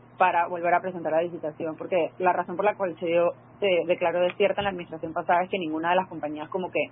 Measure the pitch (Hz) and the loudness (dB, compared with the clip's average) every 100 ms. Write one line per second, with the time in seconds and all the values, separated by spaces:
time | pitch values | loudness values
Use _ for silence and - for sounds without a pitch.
0 | - - 185 170 170 180 170 175 185 180 | -10 2 4 4 0 0 2 2 2 -4
1 | 165 156 175 170 156 151 165 156 175 185 | 0 0 0 -2 -8 -6 -6 -8 -2 0
2 | 156 - 180 175 175 175 202 202 190 160 | 0 0 2 2 -2 0 0 0 -4 -4
3 | 175 170 170 - - - 202 175 165 170 | 0 2 2 0 -10 -2 2 2 2 0
4 | 170 175 180 - 196 196 202 180 175 160 | 0 2 0 2 0 2 -4 -4 -8 -10
5 | 165 160 165 175 185 202 165 156 170 180 | -8 -4 2 2 2 -2 -4 -2 0 0
6 | 185 165 147 151 156 190 180 165 143 | 0 -6 -8 -8 -6 -6 -4 -4 -4